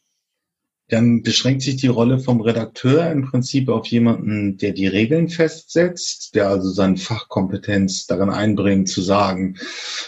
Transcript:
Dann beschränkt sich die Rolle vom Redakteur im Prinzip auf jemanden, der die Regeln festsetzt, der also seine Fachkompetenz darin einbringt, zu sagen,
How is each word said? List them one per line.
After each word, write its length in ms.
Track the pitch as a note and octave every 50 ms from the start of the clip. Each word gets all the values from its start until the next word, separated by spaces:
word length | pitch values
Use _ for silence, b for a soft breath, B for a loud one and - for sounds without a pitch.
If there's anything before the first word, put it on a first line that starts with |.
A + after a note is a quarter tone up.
| _ _ _ _ _ _ _ _ _ _ _ _ _ _ _ _ _ -
Dann 340 | A2+ A2+ A#2 A#2+ A#2 A2+ A2
beschränkt 380 | A#2 G#2+ - - B2+ C3+ C3+
sich 160 | C3 D3 C3+ -
die 100 | - B2+
Rolle 320 | A2+ A2 A#2 B2 C3 B2+
vom 220 | - - A#2+ A#2
Redakteur 680 | G#2 A2+ A2+ A2+ A2 - - - - B2+ C#3 D#3+ E3+ E3
im 140 | E3 C#3+ C3+
Prinzip 460 | C3+ - B2+ B2 - - C#3 C3 B2+
auf 180 | A2+ A2+ A2 -
jemanden, 720 | A#2 A#2 A#2 A#2 A2+ - - G#2 G#2+ G#2+ G#2 G2+ F#2+ -
der 160 | G#2 G#2 F2+
die 120 | F#2+ F#2+
Regeln 440 | F#2+ F#2 G2 A2 A2 D3+ E3 E3+ D#3+
festsetzt, 1080 | - - D#3+ D#3 D#3 - - - - E3 F3 F3+ F3+ F3 - - - - - - -
der 140 | A2 G2+ G2
also 200 | G2+ F#2+ F#2 F#2+
seine 280 | F#2 G2+ G2 F#2+ F#2 F2+
Fachkompetenz 1080 | - - A#2 G#2+ - - - B2 G2 F#2 F#2+ F#2+ - - G#2 G2+ G2 F#2+ F#2+ - -
darin 240 | - F2+ F2+ G2 G2
einbringt, 600 | F#2 G2 G#2 G#2+ G#2 G2 G2 G2+ G2 G2 F#2+ F#2
zu 120 | - G2
sagen, 560 | F#2 F2+ G2 G2+ G2+ F#2+ F#2+ F2+ F#2+ F#2+ F#2 B B B B B B B B B B